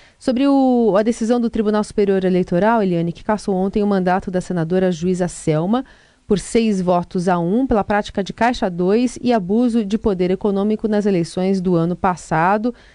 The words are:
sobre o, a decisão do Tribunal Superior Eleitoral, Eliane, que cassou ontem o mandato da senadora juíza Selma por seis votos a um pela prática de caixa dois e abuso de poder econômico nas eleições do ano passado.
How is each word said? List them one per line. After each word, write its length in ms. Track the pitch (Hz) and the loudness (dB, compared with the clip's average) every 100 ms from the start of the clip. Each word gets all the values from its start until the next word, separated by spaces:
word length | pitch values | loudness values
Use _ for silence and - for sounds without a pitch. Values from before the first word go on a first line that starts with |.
| - _ | -20 _
sobre 300 | - 240 277 | -4 0 2
o, 480 | 277 262 240 226 190 | 4 4 4 4 2
a 40 | |
decisão 360 | 220 233 220 247 | 2 0 0 0
do 120 | 226 | 0
Tribunal 340 | 220 208 214 | 0 0 0
Superior 400 | 208 - 196 190 | -2 0 0 2
Eleitoral, 580 | 185 180 180 175 208 233 | 2 0 0 2 2 2
Eliane, 300 | 190 170 170 | 2 0 -2
que 100 | - | -4
cassou 320 | - 208 - | -4 -4 -2
ontem 280 | 185 196 214 | -2 0 0
o 40 | 208 | 0
mandato 440 | 196 180 185 196 | 2 2 0 -2
da 100 | 180 | -6
senadora 500 | - 180 160 185 185 | -4 -4 0 0 0
juíza 380 | 160 180 180 175 | 0 -2 0 -2
Selma 560 | - - 151 180 247 262 - _ _ - | -4 -2 0 0 -2 -4 -14 _ _ -2
por 120 | 196 | -2
seis 420 | - 233 226 190 | 0 0 2 2
votos 480 | 175 175 175 185 175 | 2 0 0 -2 0
a 100 | 175 | 0
um 280 | 170 226 269 | 0 0 2
pela 180 | 220 | 0
prática 400 | 196 208 208 - | 2 -2 -2 -6
de 80 | 185 | -6
caixa 360 | - 240 247 196 | -2 -2 0 -4
dois 500 | 175 180 220 247 - | -2 0 2 0 -2
e 120 | 240 | -2
abuso 520 | 233 180 220 247 226 | -2 0 0 2 0
de 140 | 196 220 | 0 -2
poder 320 | 226 185 185 | -2 0 0
econômico 580 | 190 208 196 208 214 220 | 0 -2 0 0 -2 -2
nas 180 | 208 202 | 0 0
eleições 540 | 180 165 185 185 196 | 0 -2 -2 -2 0
do 160 | 185 170 | 0 0
ano 180 | 170 | 0
passado. 800 | 175 190 170 - 160 175 214 240 - - | -2 -2 -4 -4 0 2 0 -2 -6 -16